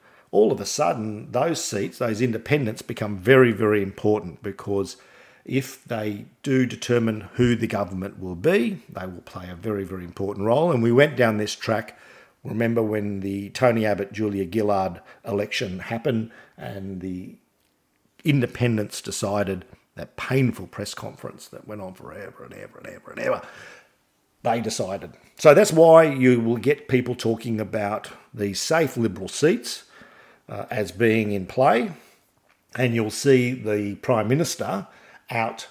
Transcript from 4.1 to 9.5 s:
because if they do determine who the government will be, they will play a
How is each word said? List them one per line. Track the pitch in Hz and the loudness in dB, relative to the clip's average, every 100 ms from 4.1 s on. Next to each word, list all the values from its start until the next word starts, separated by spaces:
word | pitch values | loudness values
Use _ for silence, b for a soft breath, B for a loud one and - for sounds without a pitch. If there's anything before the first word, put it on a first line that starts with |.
| 104 87 78 | 2 -2 -12
because | 101 95 - 98 95 - b b b b | -12 -10 -4 -2 -4 -8 b b b b
if | - 131 131 - | -6 -4 -4 -12
they | - 113 107 104 113 _ | -10 -6 -6 -8 -12 _
do | - 131 120 | 0 2 2
determine | 113 - 120 113 110 98 | -2 0 2 2 -2 -6
who | - 123 | 2 2
the | 117 110 | 2 0
government | 104 98 92 98 - | -2 -4 -6 -8 -10
will | 92 | -10
be, | 87 143 196 233 185 - | -2 2 2 0 -6 -12
they | - 92 | -12 -12
will | 90 | -14
play | - 95 | -16 -16
a | 90 | -14